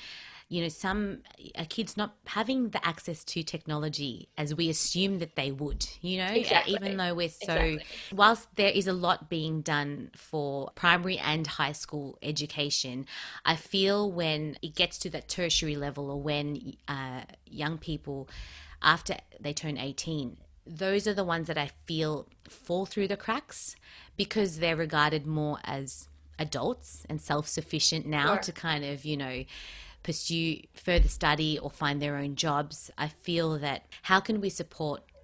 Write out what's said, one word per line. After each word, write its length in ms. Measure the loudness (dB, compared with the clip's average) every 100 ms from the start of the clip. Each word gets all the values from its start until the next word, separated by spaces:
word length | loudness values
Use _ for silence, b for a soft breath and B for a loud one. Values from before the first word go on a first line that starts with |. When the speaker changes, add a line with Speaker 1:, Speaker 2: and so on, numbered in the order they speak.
| B B B B B
Speaker 1:
you 140 | -2
know, 80 | -2
some, 500 | -2 0 0 0 -4 -12 -20 -16
uh, 120 | -10 -6
kids 300 | -4 -2 -2
not 180 | -4 -6 -6
having 420 | -2 0 2 0
the 180 | 0 -2
access 380 | -2 -4 -6 -6
to 180 | -4
technology 880 | -4 -6 -4 -2 -2 -2 -4 -6 -10 -6
as 180 | -2 0
we 140 | 2
assume 500 | 2 2 2 2 2
that 160 | -2 -2
they 160 | -2
would, 340 | -2 -2 -2 -4 -6
you 200 | -4 -2
know, 40 |
uh, 120 | 2 2
Speaker 2:
Exactly. 380 | 4 4 4
Speaker 1:
even 220 | 0 0 0
though 180 | 0
we're 140 | 0 -2
so, 280 | -2 0 2
Speaker 2:
Exactly. 300 | 4 0 -6 B B
Speaker 1:
whilst 420 | 6 8 6 0 2
there 160 | 4
is 160 | 6 2
a 60 |
lot 360 | 2 4 2 2
being 300 | -2 0 0
done 520 | 0 0 0 -4 -10 -14
for 560 | -8 -2 -2 -2 -6 2
primary 420 | 4 6 4 -2
and 280 | 0 0 0
high 280 | -2 -2
school 440 | -2 -6 -6 -8 -8
education, 840 | -6 -4 -4 -2 -2 0 -2 -6 -8 B B B 0
I 120 | 0
feel 520 | 0 2 4 4 2
when 480 | 0 0 0 -2 -6
it 140 | -6 0
gets 220 | 0 0
to 100 | -6
that 180 | -6 -6
tertiary 480 | -2 0 2 0 -2
level 340 | -4 -6 -6
or 120 | -4
when, 560 | -2 0 -2 -4 -8 -12 -8
uh, 360 | -6 -6 -8 -10 -18 -14
young 320 | -6 -4 -4
people, 520 | -6 -6 -6 -8 -8 B B B B B 6
after 300 | 6 4 -6 -8 -10
they 140 | -6
turn 240 | -4 -4 -4
eighteen, 580 | -4 -6 -4 -2 -4 -8 -18 -20 -14
those 400 | -4 2 2 2
are 60 |
the 100 | 2
ones 240 | 2 2 0
that 100 | -2
I 140 | -2 -6 -4
feel 420 | 0 0 -2 -6 _ -20
fall 360 | -14 -2 -2 0
through 220 | 0 0
the 80 | 0
cracks 600 | -2 -4 -4 -2 -2 -4 B B B -4
because 420 | -2 2 2 2
they're 160 | 2 2
regarded 500 | 2 4 4 4 0
more 340 | 0 0 -2
as 460 | -4 -6 -6 -8 -10 -16 -14 -6
adults 680 | -2 0 0 -2 -4 -8 -4
and 140 | -4
self-sufficient 840 | 0 0 0 -2 -2 2 2 2 0
now 280 | 2 4
Speaker 2:
Sure. 60 | 4
Speaker 1:
to 120 | 2
kind 320 | -4 -2 0
of, 220 | -2 -6 -2
you 100 | -2
know, 300 | -2 -4 -8 B B B B B
pursue 560 | -4 -2 0 0 2 -2 -6
further 340 | -8 4 6 6
study 500 | 6 4 4 4 0
or 120 | -2
find 320 | -2 0 0
their 160 | 0 0
own 180 | -2 0
jobs. 560 | 2 2 0 -4 -6 -4
I 100 | -6
feel 500 | -6 -2 2 2 2
that 260 | -2 -4 -6 B
how 180 | 2 4
can 220 | 4 0
we 80 | 0
support 520 | -2 -6 -4 -2 -2 -8 -20